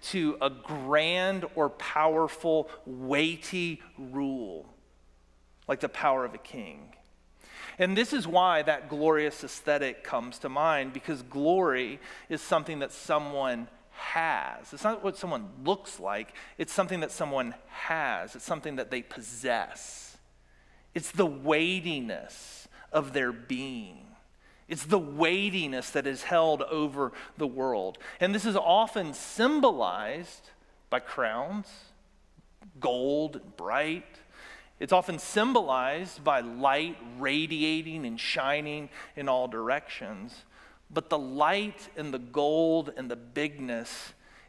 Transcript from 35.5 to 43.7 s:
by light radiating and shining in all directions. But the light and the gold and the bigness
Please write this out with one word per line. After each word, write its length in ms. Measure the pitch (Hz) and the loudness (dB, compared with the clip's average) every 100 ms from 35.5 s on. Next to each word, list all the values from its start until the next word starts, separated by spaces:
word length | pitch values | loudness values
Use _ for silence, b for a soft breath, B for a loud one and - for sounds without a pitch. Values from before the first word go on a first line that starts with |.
| 247 165 131 127 151 185 - | 6 4 2 2 0 -6 -2
by 160 | 147 139 | 2 4
light 560 | 117 120 139 147 165 160 120 123 | 2 2 4 4 2 -6 -12 -4
radiating 840 | 135 147 160 156 156 156 160 160 127 | 0 0 0 0 0 0 -4 -6 -6
and 120 | 113 | -4
shining 720 | - 165 135 147 151 147 147 B B - | -4 0 2 0 -2 -6 -10 B B -6
in 100 | 139 | 0
all 220 | 127 127 | 2 2
directions. 960 | 113 113 143 - - 104 101 117 - - B B B - | -2 0 -2 -2 -12 -10 -12 -14 -16 -20 B B B -6
But 200 | 156 - | -4 -2
the 100 | 151 | -2
light 720 | 135 135 151 196 208 - - - | -2 2 2 2 -2 -8 -14 -10
and 160 | 151 | -6
the 60 | 131 | -6
gold 760 | 120 131 147 156 165 160 147 - | -4 0 2 4 4 4 0 -6
and 160 | 127 | -8
the 60 | 120 | -8
bigness 960 | 120 147 151 143 131 | -8 -4 -4 -4 -6